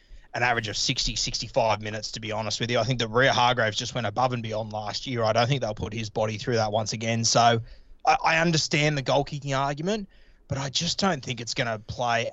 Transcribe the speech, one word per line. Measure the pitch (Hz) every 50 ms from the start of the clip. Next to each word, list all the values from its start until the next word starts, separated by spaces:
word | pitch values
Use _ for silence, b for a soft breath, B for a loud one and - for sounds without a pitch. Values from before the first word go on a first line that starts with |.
| b b b b b b b
an | 117 123
average | 123 123 117 110 107
of | 95
sixty, | - - - 131 - - - 110
sixty-five | - - - - - - 110 - 135 113 110 104 104
minutes, | 107 107 107 110 104 -
to | - 113
be | 113 107
honest | 107 107 110 104 - -
with | 120 113
you. | 120 120
I | 110
think | 110 131 117
that | 120 110
Waerea-Hargreaves | 107 123 131 135 - 113 123 123 123 123 113 110 104
just | - 123 113 -
went | 131 117
above | 104 101 120 127 127 123
and | 120
beyond | 113 110 107 107 113 107
last | 107 110 110 104 98 - - 135
year. | 127 117 95
I | 110
don't | 107 117 147 127
think | 143 131
they'll | 120 107 107
put | - - 113 113
his | 120 110 104
body | - 113 110 110 110
through | 107 - 135 120
that | 113 107 107
once | 104 110 110 -
again. | - 107 117 113 117 113 113
So | 123 - 123 117 117 117 117 113 b b b b b b b -
I, | 156 156 -
I | - 160 160 160
understand | 165 175 165 147 - - - 147 147 151 151 139
the |
goal-kicking | 127 135 127 139 139 - 151 143 127 143 135
argument, | 135 139 139 147 139 156 185 214 220 196 b b b b b b b b
but | - 139 131
I | 139 139
just | - - 165 170 - -
don't | 202 196 175 135 -
think | 135 127 113
it's | 123 113 -
gonna | - 127 117 110 107 107
play. | - - - 123 120 117 117 117 -